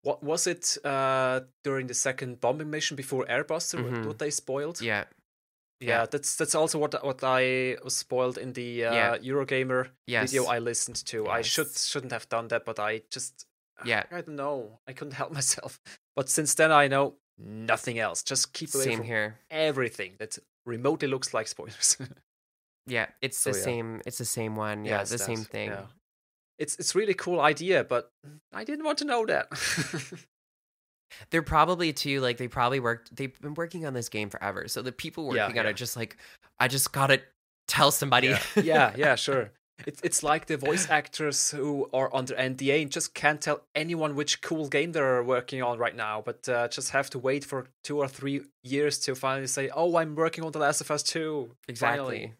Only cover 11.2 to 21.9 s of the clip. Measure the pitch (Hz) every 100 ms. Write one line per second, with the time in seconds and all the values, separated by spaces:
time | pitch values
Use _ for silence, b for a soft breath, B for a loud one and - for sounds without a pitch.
11.2 | 104 117 113 - 139 - - 143 123 117
12.2 | - 117 113 117 - 110 104 110 _ 127
13.2 | - - - _ _ - 120 107 - 175
14.2 | 160 147 139 139 107 113 - 131 147 135
15.2 | - 151 131 - - - B B _ -
16.2 | 131 - 151 - 160 147 139 135 139 -
17.2 | _ _ 104 107 113 113 - 117 107 85
18.2 | - 131 - - 156 139 131 113 113 110
19.2 | 107 110 _ 156 156 135 117 - 95 95
20.2 | 110 - _ _ 120 117 135 156 143 131
21.2 | - 117 110 - 80 - -